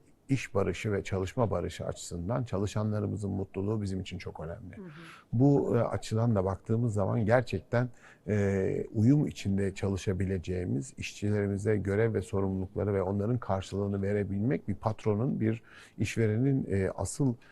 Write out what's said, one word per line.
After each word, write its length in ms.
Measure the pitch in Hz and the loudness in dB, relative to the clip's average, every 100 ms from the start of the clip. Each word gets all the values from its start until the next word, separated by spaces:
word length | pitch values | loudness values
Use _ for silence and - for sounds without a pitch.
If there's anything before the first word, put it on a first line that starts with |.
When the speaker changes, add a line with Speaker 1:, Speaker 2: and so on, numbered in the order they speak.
| - _ - | -20 _ -2
Speaker 1:
iş 260 | 131 - | -2 0
barışı 380 | 98 95 87 110 | 0 0 -2 -2
ve 120 | 98 | -2
çalışma 460 | - 95 92 - 110 | -2 -2 -2 0 0
barışı 360 | 92 87 - - | 0 -4 -6 -8
açısından 580 | - - 87 85 135 | -8 -8 -8 -4 -2
çalışanlarımızın 880 | 117 95 101 107 107 104 104 98 101 | -2 -2 -2 0 -2 -2 -2 -2 -4
mutluluğu 520 | 98 98 98 98 110 | -4 -4 -4 -2 -2
bizim 180 | 101 95 | -2 -4
için 180 | 92 87 | -6 -8
çok 220 | 87 - | -10 -10
önemli. 360 | 80 87 90 - | -10 -10 -12 -16
Speaker 2:
Hı 60 | |
hı. 40 | 185 151 170 - - | -16 -16 -18 -18 -2
Speaker 1:
Bu, 440 | 117 143 139 - 117 | 6 6 6 4 2
e, 40 | |
açıdan 540 | 110 117 - 110 117 | 2 -2 -2 0 4
da 100 | 104 | 4
baktığımız 500 | 95 98 - 113 120 | 2 -2 0 0 2
zaman 320 | 104 98 120 104 | 0 0 2 4
gerçekten, 640 | 123 120 92 - 117 123 - - - - | 4 2 -4 0 0 0 -4 -20 -12 -2
e, 580 | 104 98 98 95 95 - | 2 4 2 2 0 -2
uyum 320 | 113 110 147 143 | 4 6 6 4
içinde 480 | - 101 98 98 | -2 -2 0 0
çalışabileceğimiz, 1200 | - 98 95 - 92 95 95 90 90 92 127 131 - | -2 -2 0 -2 0 0 -2 -2 -4 -2 -4 -4 -10
işçilerimize 800 | - - 104 104 101 98 107 107 | -10 -4 0 2 0 0 2 2
görev 380 | 95 101 113 | 2 2 2
ve 80 | 104 | 0
sorumlulukları 720 | - 98 98 95 95 92 98 | -2 0 0 0 -2 -2 0
ve 80 | 98 | 2
onların 360 | 92 101 104 123 | 0 0 0 0
karşılığını 640 | - 95 - 95 101 101 | 0 -2 -2 -2 -2 0
verebilmek 680 | 98 104 98 98 117 151 - | 0 0 0 0 0 0 -4
bir 60 | |
patronun, 680 | 98 110 107 110 104 131 - | -2 -2 0 0 0 0 0
bir 220 | 110 113 - - - - | 0 0 -8 -20 -12 -4
işverenin, 680 | 101 - 110 107 139 135 - | -2 2 2 2 2 2 0
e, 200 | 98 92 - | 0 0 -2
asıl, 380 | 98 - 135 120 - | -4 0 0 0 -8